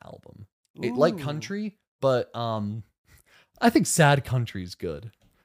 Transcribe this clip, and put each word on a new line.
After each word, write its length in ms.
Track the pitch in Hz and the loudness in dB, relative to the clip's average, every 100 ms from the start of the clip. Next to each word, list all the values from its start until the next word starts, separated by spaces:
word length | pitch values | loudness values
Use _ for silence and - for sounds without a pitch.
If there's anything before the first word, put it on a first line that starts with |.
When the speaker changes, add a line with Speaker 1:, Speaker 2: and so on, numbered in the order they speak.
Speaker 1:
album. 420 | - - - - 104 _ _ | -18 -20 -20 -20 -20 _ _
It, 200 | - - | -8 -4
like 200 | 123 156 | 2 2
Speaker 2:
Ooh. 40 | 190 | 2
Speaker 1:
country, 600 | 147 151 - 202 214 - _ - | -6 -6 -8 -8 -8 -10 _ -2
but, 340 | 135 127 - 117 | 2 2 0 -6
um, 460 | 117 110 104 110 - _ _ _ _ _ _ - | -4 -4 -4 -6 -12 _ _ _ _ _ _ 0
I 100 | 233 | 2
think 160 | 269 190 | 4 2
sad 360 | - 147 143 | 4 6 6
country 380 | - 127 117 98 | 2 -2 -2 -6
is 120 | 90 | -10
good. 360 | - 87 73 110 - _ _ | -8 -8 -8 -12 -20 _ _